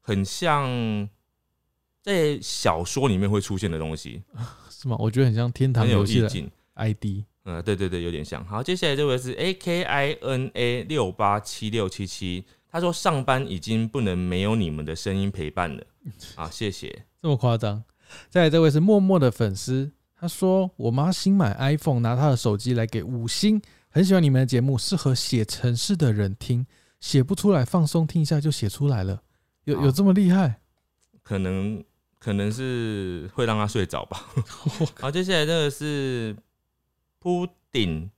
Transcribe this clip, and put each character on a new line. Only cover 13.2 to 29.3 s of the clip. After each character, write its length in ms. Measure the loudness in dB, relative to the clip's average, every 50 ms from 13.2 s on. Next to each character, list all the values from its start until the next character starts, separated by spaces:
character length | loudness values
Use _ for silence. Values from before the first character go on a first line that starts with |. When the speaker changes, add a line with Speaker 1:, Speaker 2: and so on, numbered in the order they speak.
| 0
Speaker 1:
班 200 | 0 0 0 0 -4
已 80 | -6 -8
经 300 | -4 -2 0 0 0 -2
不 140 | -2 -2 -2
能 140 | 0 0
没 260 | -2 -2 -2 -2 0 0
有 120 | 0 0
你 160 | 0 -2 -2
们 140 | -4 -6 -6
的 100 | -8 -8
声 220 | -6 -4 -4 -2
音 120 | 0 -2 -2
陪 220 | -4 -4 -8 -6
伴 260 | -4 -4 -4 -4 -6
了。 60 | -12 -16 _ _ _ _ -16
Speaker 2:
<laughs> 260 | -16 _ -20 -20 -14
Speaker 1:
好， 120 | -12 -12 -12
谢 220 | -8 -6 -6 -6
谢。 360 | -6 -8 -14 -14 -16 -16 -20 _ _ _
Speaker 2:
这 60 | -2
么 100 | -2 -2
夸 220 | 2 2 0 0 2
张？ 240 | -2 -4 -4 -6 -10 _ _ _ _ _ -20 -20 -20 _
再 140 | _ 4 4
来 60 | 4
这 80 | 6 6
位 120 | 4 6
是 100 | 4 4
默 180 | 4 6 4 4
默 200 | 6 4 4 6
的 120 | 4 4
粉 240 | 2 2 -2 -2 -2
丝， 360 | -4 -4 -4 -2 -2 -2 -4 -8 _ _ _ _ _
他 80 | -8
说 440 | -8 -4 0 2 2 4 2 2 0 _
：“我 140 | -4 -2 0
妈 220 | 0 2 2 2 0
新 240 | 2 2 4 4
买 180 | 6 4 2 2 0
iPhone， 420 | 0 0 0 2 2 0 2 2
拿 160 | 2 2 2
她 140 | 4 4 4
的 60 | 4
手 200 | 4 2 2 0
机 160 | 0 0 0 0
来 140 | 0 0
给 160 | 0 -2 -4 -4
五 260 | -4 -6 -4 -4 -4
星， 320 | -2 2 2 4 4 2 0 _ _ _ _ _
很 120 | _ 2 4
喜 120 | 6 6
欢 80 | 6 6
你 80 | 6
们 100 | 6 4
的 60 | 4
节 160 | 4 2 2 2
目， 160 | 2 0 0
适 180 | 0 0 -2
合 180 | 0 2 2 2
写 300 | 2 0 0 0 0 0
程 320 | 0 -4 -2 0 0 0
式 180 | 0 0 -2 0
的 160 | 2 2 2
人 240 | 2 2 0 0 -2 -6
听， 280 | -4 -2 -2 -2 -2 -4 _ _ _ _ _ _
写 220 | -10 2 2 2 4
不 120 | 4 0
出 180 | 0 2 2 4
来 140 | 4 2
放 200 | 2 2 2 2
松 200 | 4 2 0 0
听 160 | 2 2 0 0
一 20 |
下 160 | 2 2 0
就 100 | 2 0
写 160 | -2 0 -2
出 220 | -4 -2 0 0 0
来 160 | 0 0 0
了。” 180 | -2 -4 -6 _ _